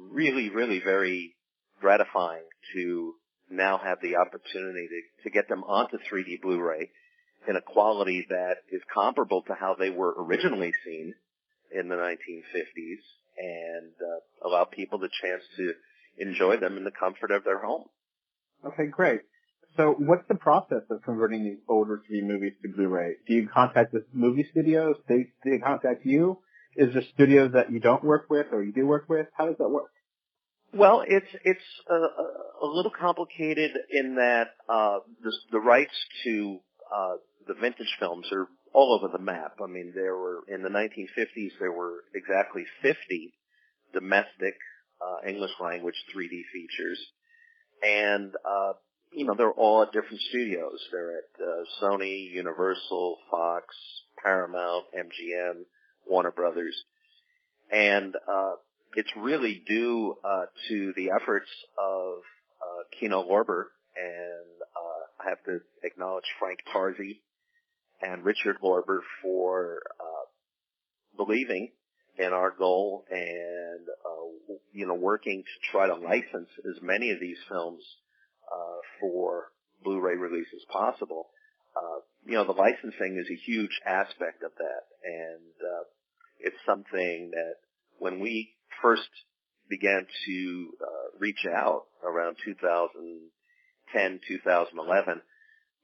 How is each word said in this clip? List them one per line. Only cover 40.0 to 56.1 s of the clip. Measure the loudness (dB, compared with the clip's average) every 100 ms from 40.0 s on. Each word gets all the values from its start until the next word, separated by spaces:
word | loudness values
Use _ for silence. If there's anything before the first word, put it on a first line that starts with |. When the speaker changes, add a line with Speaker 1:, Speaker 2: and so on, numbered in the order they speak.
| -2
Speaker 1:
were, | -2 -6 -8 -10
in | -6
the | -2
nineteen | 0 -2 -4 -10 -4
fifties, | -4 -4 -10 -4
there | -4
were | -4 -6 -8 -12
exactly | -10 0 0 0 -4 -10 0
fifty | 2 2 -2 -8 -8 _ _ _ _ _ _
domestic, | -6 2 2 2 -2 -4 -4 -14 -20 _ -12
uh, | -8 -8 -6
English | -6 -6 -6
language | -6 -4 -6 -8 -10
three | -10 -8
D | -10 -12
features. | -12 -10 -8 -6 -8 -12 _ _ _ _ _ _ -2
And, | 2 4 2 0 -2 -8 -2
uh, | -2 -2 -4 _ _ _
you | -8 -2
know, | 2
they're | 2
all | 4 6 6
at | 6
different | 2 -4 -8 -6
studios. | -4 -2 -4 -6 -10 -10
They're | -8 -6 -8
at, | -10 -8
uh, | -6 -6 -8 -2
Sony, | 0 0 -2 -6 -8
Universal, | -8 -6 -2 0 -2 -4 -4 -4 -4 -4
Fox, | -2 0 -2 -6 -18 -20 -20 _ -4
Paramount, | 0 2 0 -4 -2 -4 -6 -10
M | -10 -10
G | -8 -4
M, | -4 -6 -12 _ _ _
Warner | 0